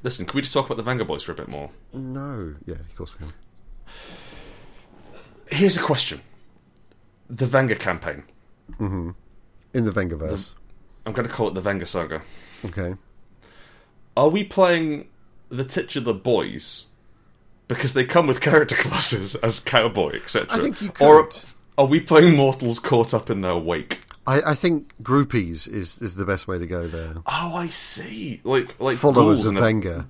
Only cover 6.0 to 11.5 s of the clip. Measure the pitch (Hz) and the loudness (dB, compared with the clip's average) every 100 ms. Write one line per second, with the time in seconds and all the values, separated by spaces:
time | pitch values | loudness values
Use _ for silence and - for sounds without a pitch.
6 | - 73 - - - _ _ _ _ _ | -2 -8 -16 -20 -20 _ _ _ _ _
7 | _ _ - 120 127 131 131 107 98 85 | _ _ -18 -4 0 2 2 -2 -4 -4
8 | 85 71 - - _ _ - - 101 95 | -6 -10 -14 -20 _ _ -20 -8 -6 -6
9 | 85 90 - - - _ _ 127 113 95 | -8 -12 -20 -20 -20 _ _ -2 -2 -2
10 | 92 80 78 98 95 - - - - - | -4 -6 -6 -8 -10 -18 -20 -20 -20 -16
11 | 113 107 117 - 107 | -10 -8 -6 -4 -4